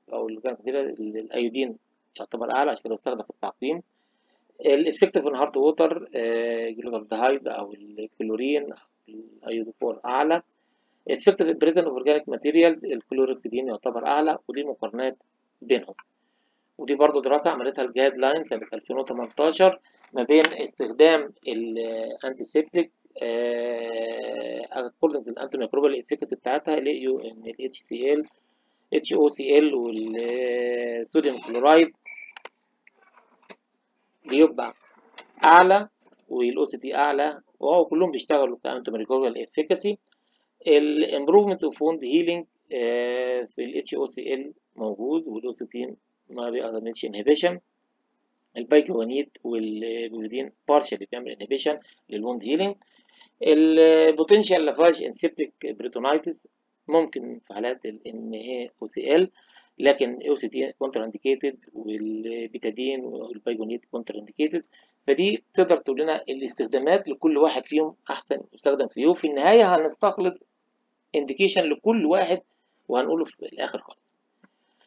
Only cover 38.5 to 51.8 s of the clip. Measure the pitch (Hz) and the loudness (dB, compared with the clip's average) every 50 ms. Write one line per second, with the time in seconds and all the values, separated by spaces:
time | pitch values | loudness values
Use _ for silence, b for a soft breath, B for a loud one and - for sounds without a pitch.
38.5 | 120 120 - 131 131 127 123 123 110 110 110 - 131 131 135 120 117 123 117 - | -2 -4 -8 -8 -8 -6 -8 -8 -6 -6 -4 -2 0 0 0 0 -2 -4 -10 -8
39.5 | - - - - 214 - - 202 208 - _ _ _ _ _ _ _ _ _ _ | -4 -4 0 0 0 -2 0 -4 -4 -6 _ _ _ _ _ _ _ _ _ _
40.5 | _ _ - 170 151 147 147 151 151 151 156 - - 143 143 147 175 208 208 202 | _ _ 2 4 4 6 6 4 0 0 0 0 -2 -2 2 6 6 6 6 4
41.5 | 185 175 165 147 120 - 151 160 165 156 135 120 139 170 170 170 175 175 170 _ | 0 -2 -4 -6 -4 -2 -2 -2 -2 -2 -4 0 2 2 2 2 -2 -4 -6 _
42.5 | _ _ _ - 156 127 120 117 120 120 120 123 123 123 127 127 127 123 120 - | _ _ _ -8 -6 -2 -2 0 0 0 -2 -2 -2 -4 -4 -4 -4 -4 -6 -8
43.5 | - - 123 120 147 147 139 - 151 143 139 - - - - - 135 131 139 147 | -8 -10 -8 -6 -6 -6 -6 -6 -4 -4 -4 -4 -6 -10 -6 -6 -6 -6 -6 -10
44.5 | - _ _ _ _ - 113 107 101 101 113 131 156 165 160 151 107 110 113 123 | -16 _ _ _ _ -8 -6 -6 -6 -4 -4 -2 -2 -2 -4 -4 -10 -8 -8 -8
45.5 | 117 - 117 - - 120 123 131 - _ _ _ _ _ _ - 131 123 120 120 | -10 -10 -12 -12 -10 -10 -10 -10 -12 _ _ _ _ _ _ -18 -12 -10 -8 -6
46.5 | 117 127 127 113 113 110 110 113 113 - - 110 101 104 104 131 151 147 170 175 | -6 -6 -6 -6 -6 -6 -6 -6 -8 -8 -10 -10 -8 -2 4 4 4 4 4 -2
47.5 | 180 180 _ _ _ _ _ _ _ _ _ _ _ _ _ _ _ _ _ _ | -2 -2 _ _ _ _ _ _ _ _ _ _ _ _ _ _ _ _ _ _
48.5 | - 120 120 120 147 151 143 - 185 117 113 113 127 139 147 - _ - - 117 | -12 -8 -2 4 4 4 4 2 -4 -4 -4 -4 -4 -6 -6 -6 _ -14 -10 -6
49.5 | 117 113 110 110 107 107 110 117 113 117 117 113 110 113 110 110 117 127 135 - | -6 -4 -4 -6 -6 -8 -6 -6 -6 -6 -8 -8 -10 -10 -10 -8 -8 -8 -8 -10
50.5 | _ _ _ - 143 147 143 - - - 101 - - 120 123 123 120 - - - | _ _ _ 2 2 2 2 0 -8 -10 -10 -10 -12 -12 -10 -12 -12 -12 -8 -6
51.5 | 135 135 - 151 151 147 | -4 -2 -2 -2 -4 -4